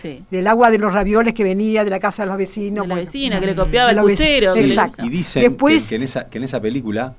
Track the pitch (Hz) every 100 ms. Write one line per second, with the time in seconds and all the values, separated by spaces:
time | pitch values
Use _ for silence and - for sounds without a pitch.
0 | 165 131 - 185 196 226 233 214 190 196
1 | 196 214 233 226 190 190 214 214 208 190
2 | 202 208 196 196 190 214 202 208 180 180
3 | 180 277 262 196 190 185 185 240 240 214
4 | 202 196 208 190 196 185 131 123 175 -
5 | 117 170 - - 247 269 277 320 220 110
6 | 131 131 - 113 131 127 107 131 110 104
7 | 127